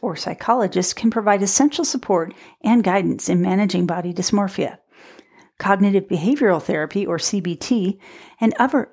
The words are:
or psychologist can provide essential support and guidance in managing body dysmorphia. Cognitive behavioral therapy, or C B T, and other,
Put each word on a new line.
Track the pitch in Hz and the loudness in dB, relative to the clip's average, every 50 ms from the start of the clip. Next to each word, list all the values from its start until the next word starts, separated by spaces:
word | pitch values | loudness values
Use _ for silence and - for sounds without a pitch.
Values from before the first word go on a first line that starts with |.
| - | -6
or | 214 156 | -6 -6
psychologist | - - - 160 - - - 240 254 208 180 - 180 180 - - | -6 -8 -8 -8 -6 0 0 0 2 2 0 0 -2 -2 -2 -2
can | - - 226 | -2 -2 0
provide | - 233 202 208 202 196 202 | 0 0 0 2 2 2 2
essential | 196 - - 269 294 - - 311 | 0 2 4 2 2 2 0 -4
support | - - 247 - - 196 170 160 185 - - - - - _ - | -4 -4 -4 -2 0 0 0 0 -2 -8 -18 -20 -20 -14 _ 0
and | 214 233 240 202 | 2 2 4 4
guidance | - 190 196 180 170 - - - - | 2 2 2 2 0 -2 -2 -2 0
in | 180 175 | 0 2
managing | 180 185 185 196 214 190 - 180 175 | 2 2 2 2 0 0 0 0 0
body | 175 165 180 170 180 170 | 0 -2 -2 -4 -6 -4
dysmorphia. | 185 180 - 214 202 202 185 - - 156 123 - - _ _ _ _ - - - - - _ _ _ _ _ _ | -4 -4 0 0 0 0 -2 -2 -4 -6 -6 -6 -12 _ _ _ _ -20 -20 -20 -20 -20 _ _ _ _ _ _
Cognitive | - - 190 202 196 202 202 196 190 196 - | -6 0 2 2 4 4 4 4 2 0 0
behavioral | - 160 160 220 294 285 269 202 175 156 | -4 -2 0 0 2 2 4 2 2 2
therapy, | - - - 151 151 147 - 202 196 | 0 -2 -2 -2 -2 -2 -4 -4 -4
or | - 170 | -2 -4
C | 160 - - - 196 | -4 -4 -4 -4 -4
B | 170 175 170 | -4 -4 -6
T, | - - - 254 220 180 190 208 - - - - - - - - - | -6 -2 -2 0 0 0 -2 -4 -6 -10 -20 -20 -20 -20 -18 -6 -2
and | 226 220 - - | 0 0 2 2
other, | 240 269 - 254 - - | 0 0 0 -2 -2 -2